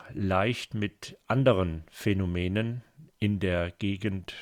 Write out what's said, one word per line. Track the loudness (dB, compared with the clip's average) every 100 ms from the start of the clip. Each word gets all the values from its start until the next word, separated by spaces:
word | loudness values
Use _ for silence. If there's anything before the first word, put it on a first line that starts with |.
| -12
leicht | -4 0 2 2 -2 -6
mit | -4 -4 -6 -18 -12 -2
anderen | 4 6 6 4 -2 -8
Phänomenen | -4 0 0 0 0 0 0 -2 -4 -10 -20 -20 _
in | 0 0
der | 0 0 -2
Gegend | -2 -2 -2 -2 -4 -8 -14